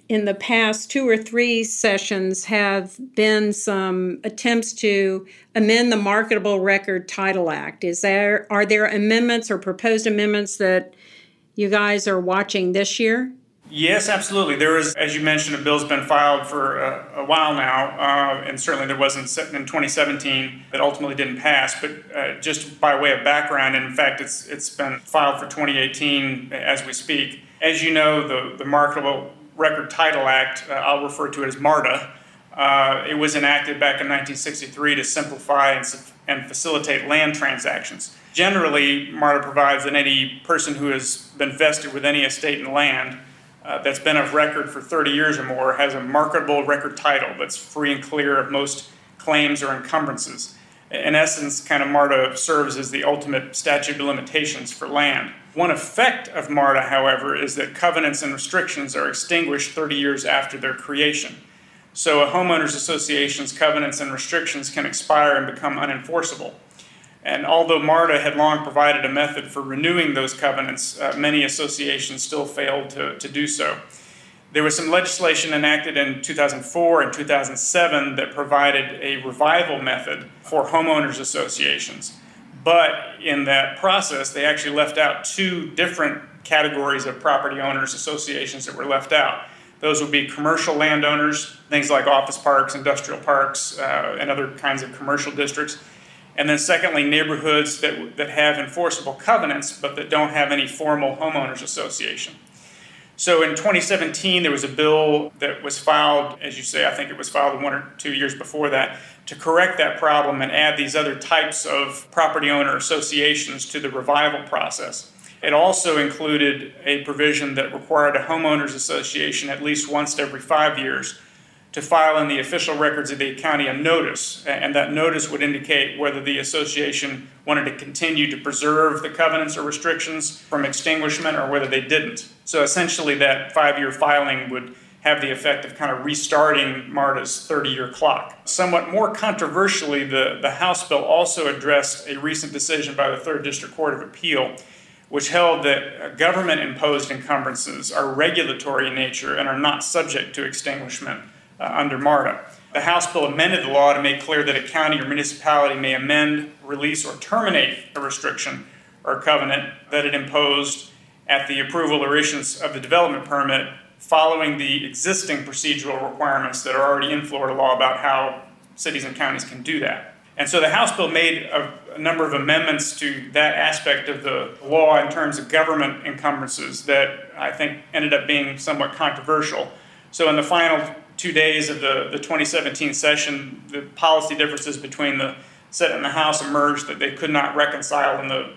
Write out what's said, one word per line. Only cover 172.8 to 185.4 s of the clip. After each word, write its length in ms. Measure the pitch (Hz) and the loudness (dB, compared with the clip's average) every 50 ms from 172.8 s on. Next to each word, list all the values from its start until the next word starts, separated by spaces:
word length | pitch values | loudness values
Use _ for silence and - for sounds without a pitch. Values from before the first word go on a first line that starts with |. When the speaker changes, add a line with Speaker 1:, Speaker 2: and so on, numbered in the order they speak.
| 139 - - - | -2 -4 -6 -4
Speaker 2:
to 300 | 151 143 139 135 127 - | -6 -6 -6 -6 -8 -2
that 240 | - 147 151 151 151 | 0 2 2 2 2
aspect 520 | 151 151 156 156 - - 151 143 - - 147 | 2 0 0 0 0 0 0 0 0 0 -6
of 140 | 139 131 | -6 -6
the 340 | 135 135 131 131 131 - - - - | -4 -4 -4 -4 -4 -6 -10 -12 -4
law 400 | 135 151 160 156 156 151 143 143 | 0 4 6 6 8 8 6 4
in 80 | 143 | 2
terms 280 | - 170 156 147 143 143 | 0 -2 -2 -2 -4 -6
of 100 | - - | -4 0
government 560 | 156 156 160 160 160 151 139 135 - - - | 2 2 4 4 2 0 0 -2 -2 -6 -8
encumbrances 800 | 151 139 139 151 147 143 135 135 131 - - 143 135 135 135 - | -10 -8 -4 -2 -2 -2 -2 -4 -6 -8 -8 -8 -8 -10 -6 0
that 460 | 143 139 139 135 - - - - - - | 2 4 4 4 2 0 -6 -14 -14 -10
I 160 | 151 143 139 | -6 -6 -4
think 280 | 139 - 151 143 - - - - | -4 -2 -4 -4 -6 -8 -10 -6
ended 220 | - 156 151 151 147 | -4 -2 0 2 2
up 140 | 143 139 143 | 2 2 2
being 320 | 147 143 143 139 139 139 | 0 0 0 -2 -6 -6
somewhat 340 | - 160 147 143 139 - - | -4 -4 -2 -2 -2 -4 -2
controversial. 800 | - 160 143 - - - - 156 151 151 - - - - - - - - - - - - - | -2 -2 -2 -2 -2 -2 0 0 0 0 0 -2 -4 -6 -6 -10 -18 -20 -20 -20 -20 -20 -10
So 180 | - - 170 156 | -2 2 4 4
in 60 | 151 | 4
the 80 | 151 - | 4 2
final 500 | - 180 170 170 165 160 147 151 - - - - - - - | 2 4 4 4 4 2 2 0 -4 -8 -14 -18 -18 -12 -10
two 140 | - 180 | -6 0
days 360 | 160 156 156 156 156 156 147 147 | 2 4 4 4 4 2 0 -2
of 140 | 151 156 | -4 -2
the, 280 | 143 135 135 135 139 117 | 0 0 0 0 -2 -4
the 80 | - 143 | -6 -8
twenty 260 | - - 165 156 147 | -6 -2 0 0 0
seventeen 480 | 147 - 160 143 143 131 - 156 147 147 | 0 0 0 -2 -2 -4 -4 -4 -4 -2
session, 720 | - - 147 151 151 - 151 143 139 139 135 123 - - - | 2 2 4 4 2 0 -4 -4 -6 -8 -12 -16 -18 -16 -12
the 120 | 143 143 143 - - | -10 -10 -10 -12 -4
policy 400 | - 170 160 160 156 - - 151 | 2 4 6 6 6 4 2 0
differences 420 | 147 151 147 147 143 - 147 147 143 | 0 0 0 -2 -4 -6 -8 -8 -8
between 400 | 143 135 - - 147 143 139 135 | -10 -10 -6 -4 -4 -2 -2 -2
the 180 | 135 131 - - | -2 -4 -6 -10